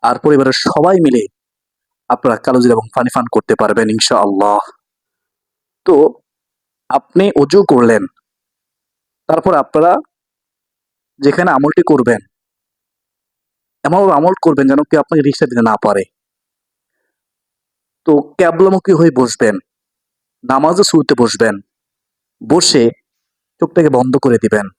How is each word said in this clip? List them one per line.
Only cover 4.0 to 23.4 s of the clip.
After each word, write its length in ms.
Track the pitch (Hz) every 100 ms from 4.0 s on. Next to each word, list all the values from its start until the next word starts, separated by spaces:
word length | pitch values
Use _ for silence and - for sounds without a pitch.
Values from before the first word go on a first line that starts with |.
| - 98 101 98 101 104 - - _ _ _ _ _ _ _ _ _ _ -
তো 100 | 156 156 - _ _ _ _ _ _ _
আপনি 360 | 139 _ - 196 -
অজু 240 | 139 190 202
করলেন, 340 | 135 117 110 92 _ _ _ _ _ _ _ _ _ _ _ _
তারপর 240 | 160 190 165
আপনারা 360 | 135 156 165 185 311 _ _ _ _ _ _ _ _ _ _ _
যেখানে 300 | 139 143 180
আমলটি 320 | 139 143 156 165
করবেন, 340 | 147 117 113 - _ _ _ _ _ _ _ _ _ _ _ _ _ _ _
এমনভাবে 300 | 139 175 196
আমল 220 | 151 165 196
করবেন 240 | 165 139 135
যেন 140 | 139
কেউ 160 | 147 156
আপনাকে 220 | 143 165
ডিস্টার্ব 280 | 143 135 139
দিতে 120 | 120
না 140 | 113 107
পারে। 200 | 110 98 95 _ _ _ _ _ _ _ _ _ _ _ _ _ _ _ _ _ _ _ -
তো 80 | 147 - -
কেবলামুখী 560 | 175 165 190 190 -
হয়ে 180 | 165 165 131
বসবেন, 380 | 123 - 117 98 _ _ _ _ _ _ _ _
নামাজে 400 | 123 131 151 175
শুরুতে 300 | 202 165 135 127
বসবেন, 360 | 120 - 113 101 - _ _ _ _ _ _ _
বসে 420 | 113 156 151 - 117 - _ _ _ _